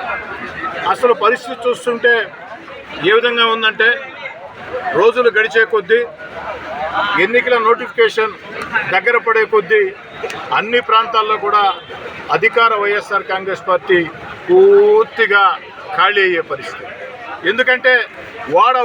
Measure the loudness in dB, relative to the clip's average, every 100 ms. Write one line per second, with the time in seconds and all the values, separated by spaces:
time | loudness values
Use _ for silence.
0 | -6 -8 -10 -12 -12 -10 -8 -6 -4 0
1 | 2 2 2 0 -4 -6 -4 -2 -4 0
2 | 2 2 -2 -10 -16 -18 -16 -18 -16 -4
3 | 2 2 2 0 0 2 -2 2 0 0
4 | -6 -14 -14 -14 -18 -16 -10 -8 -4 2
5 | 2 4 2 2 2 2 2 0 2 0
6 | 0 -8 -14 -12 -12 -12 -10 -8 -4 -2
7 | -2 0 2 0 2 0 2 0 -2 0
8 | 2 2 -4 -6 -14 -14 -6 -4 0 0
9 | 2 0 2 0 2 0 2 2 2 -4
10 | -18 -12 -10 -10 -4 -4 0 -2 2 2
11 | 2 0 0 -2 0 2 2 0 -10 -14
12 | -14 -14 -4 0 2 2 2 2 0 -2
13 | -2 -4 -2 -6 -4 -8 -2 -2 2 2
14 | 2 -8 -16 -14 2 6 8 8 8 6
15 | 2 0 2 4 4 2 -8 -18 -8 0
16 | 2 4 2 0 -2 -8 -8 -12 -14 -14
17 | -14 -14 -14 -6 -2 0 2 2 4 2
18 | 0 -10 -18 -14 -2 4 4 4